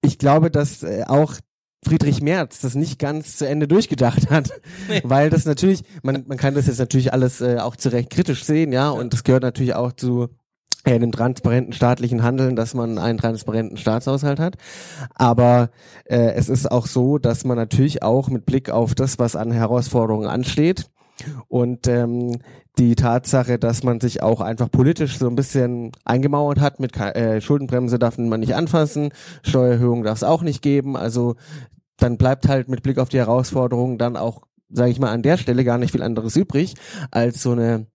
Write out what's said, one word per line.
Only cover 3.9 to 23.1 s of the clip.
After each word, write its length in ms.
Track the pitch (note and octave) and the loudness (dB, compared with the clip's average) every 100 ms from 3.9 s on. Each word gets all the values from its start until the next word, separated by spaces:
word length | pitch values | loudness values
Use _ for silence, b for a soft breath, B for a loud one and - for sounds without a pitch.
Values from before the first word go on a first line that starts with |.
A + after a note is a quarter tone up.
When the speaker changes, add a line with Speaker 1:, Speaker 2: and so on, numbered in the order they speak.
| B2+ B2 - - | 0 2 2 2
Speaker 1:
hat, 180 | D#3 C3 - B F#3 F#3+ | 2 0 -10 B -16 -4
Speaker 2:
Nee. 140 | G#3 | -4
Speaker 1:
weil 240 | B2 C3+ D3+ | 2 4 4
das 160 | D#3+ | 2
natürlich, 380 | D#3 C#3+ F#3+ G3 - F3+ | 0 0 2 0 -4 -10
man, 220 | C3+ C3+ C3+ | -4 -4 -6
man 120 | C3 | -2
kann 160 | C#3 | 0
das 140 | C#3 C3+ | 2 0
jetzt 100 | B2 | 0
natürlich 340 | B2 C3+ B2+ | 0 2 2
alles, 300 | B2+ B2+ - | 2 0 0
äh, 160 | B2 A#2+ | -2 -2
auch 180 | A#2 - | -4 -4
zu 140 | C3+ | -2
Recht 160 | A#2+ B2 | -2 -2
kritisch 360 | - F3 C#3 | -2 -2 -2
sehen, 280 | - D#3 D#3+ | 0 0 2
ja, 160 | B2+ C#3+ | 0 0
und 240 | B2 A#2+ | -2 -4
es 120 | A#2 | -4
gehört 180 | - C3 | 2 2
natürlich 320 | B2+ - B2+ | 2 -2 -2
auch 180 | - B2 | -2 -4
zu, 360 | B2 B2+ B2 A#2+ _ _ _ _ - | -4 -2 -2 -4 _ _ _ _ -2
äh, 100 | - | 2
einem 180 | A#2+ A#2+ | 2 2
transparenten 600 | - A#2+ B2+ - A#2+ B2+ | 0 -2 0 0 0 0
staatlichen 500 | - A#2+ B2 A#2+ A#2+ | 0 2 2 0 0
Handeln, 320 | A#2 C3 C3 A#2+ | 0 2 0 0
dass 160 | A#2 | -2
man 240 | C3 A#2 G#2+ | -4 -4 -2
einen 200 | G2 A2+ | -2 0
transparenten 580 | A#2 A2+ - A2 A2 G#2 | -2 -4 -4 -4 -4 -4
Staatshaushalt 600 | - A2 C3+ C3+ C#3+ C#3+ | -2 -2 -2 -2 -2 -2
hat. 160 | E3 F#3+ B B B B C3 | -4 -6 B B B B -16
Aber, 560 | _ B2 A#2 B2 B2 A#2+ B B B | _ 2 6 6 6 2 B B B
äh, 280 | - A#2+ A#2 | -2 2 2
es 140 | - - | 2 0
ist 220 | B2+ - | 0 0
auch 160 | B2 A2+ | 0 0
so, 320 | C3 B2+ D3 | 0 0 2
dass 260 | B2+ A#2 | 0 -2
man 120 | C3 A#2+ | -2 -2
natürlich 460 | A2+ - C3+ D3 | 0 2 0 0
auch 240 | G#2+ B2 C3+ | 0 2 0
mit 160 | B2+ - | -4 -2
Blick 240 | C3+ C3+ | -2 0
auf 240 | G#2+ A#2 | -2 0
das, 240 | - C3+ - | 0 -2 0
was 160 | A#2+ - | -2 -2
an 140 | A2+ | -2
Herausforderungen 760 | A#2 A2+ B2 - B2 A2+ G#2+ G#2+ | 0 0 0 0 0 0 0 -2
ansteht 600 | F#2+ B2+ - D#3 F#3 - _ B B B C#3 B | -4 -2 0 0 0 -8 _ B B B -16 B
und, 380 | B2 B2 B2 - | -2 0 -2 -2
ähm, 500 | A#2+ A#2+ A#2+ A#2+ A#2+ B B B - | 0 0 -4 -4 -8 B B B 2
die 160 | A#2+ | 4
Tatsache, 640 | A#2 B2+ | 4 2